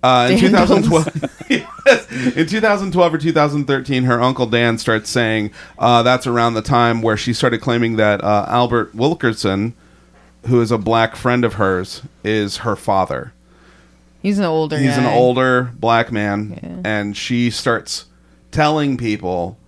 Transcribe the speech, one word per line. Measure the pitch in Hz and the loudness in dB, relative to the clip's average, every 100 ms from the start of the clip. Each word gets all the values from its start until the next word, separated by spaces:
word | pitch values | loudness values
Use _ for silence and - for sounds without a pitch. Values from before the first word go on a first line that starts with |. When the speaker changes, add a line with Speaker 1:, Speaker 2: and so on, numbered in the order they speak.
Speaker 1:
uh, | 127 127 123 | 4 4 4
in | - | 4
Speaker 2:
Dan | |
Speaker 1:
two | 190 | 4
thousand | 202 175 190 | 4 4 4
twelve, | 226 160 160 156 143 - - | 4 2 2 -4 -8 -10 -4
<laughs> | |
yes, | 262 - - - 247 - - 254 240 | -4 -4 -2 4 4 2 -4 -4 -2
in | 165 | -2
two | 220 | 0
thousand | 214 202 190 | 0 0 0
twelve | 175 175 | 2 2
or | 156 | 2
two | 156 | 0
thousand | 160 147 147 139 | 2 2 0 -2
thirteen, | 135 127 131 | -2 0 -2
her | 127 120 | 0 2
Uncle | 123 131 120 | 0 0 0
Dan | 117 120 113 | 2 0 0
starts | - 110 107 | -2 -2 -2
saying, | 127 113 110 107 - - - | -2 0 -2 -4 -8 -20 -2
uh, | 117 120 | 2 4
that's | 117 127 131 | 4 0 0
around | 120 117 | 0 0
the | 117 | 0
time | 107 127 117 117 | 0 2 2 2
where | 113 107 | 0 -2
she | - | -2
started | 117 131 113 | 0 0 0
claiming | - 117 117 113 | -2 0 0 2
that, | 107 101 | 2 2
uh, | 101 104 98 | 0 0 0
Albert | 120 120 117 107 107 | 0 0 0 -4 -2
Wilkerson, | 131 175 123 113 104 98 110 117 _ _ _ _ - _ 117 | -2 0 -4 -2 -2 -2 -4 -6 _ _ _ _ -20 _ 0
who | 123 | 0
is | 117 | 2
a | 117 | 0
black | 101 113 113 | 0 0 0
friend | - 127 123 | -2 -2 0
of | 120 | 0
hers, | 98 98 92 95 - - _ | 0 0 0 -4 -12 -18 _
is | 107 110 101 - | -4 -2 -2 -4
her | 117 | -6
father. | 101 - 98 92 64 - _ _ _ - _ _ _ _ _ | -4 -2 0 0 -4 -10 _ _ _ -20 _ _ _ _ _
Speaker 2:
He's | 190 202 | -4 0
an | |
older | 185 160 156 151 | 0 0 -2 0
Speaker 1:
He's | 135 123 | 0 2
an | |
Speaker 2:
guy. | 123 | 2
Speaker 1:
older | 113 127 123 131 127 123 120 | 4 2 4 2 2 0 -4
black | 117 117 113 | 0 2 0
man, | 113 104 101 104 82 | -2 -2 -2 -6 -10
Speaker 2:
Yeah. | - 180 180 107 | -14 -8 -4 -4
Speaker 1:
and | 104 101 | -4 -6
she | - 120 120 | -4 0 0
starts | - - 117 - - - _ _ _ _ | -2 -2 -2 -4 -12 -14 _ _ _ _
telling | - 151 156 143 127 | 0 0 2 -2 -2
people | 120 104 90 90 87 110 | -2 -4 -4 -4 -6 -10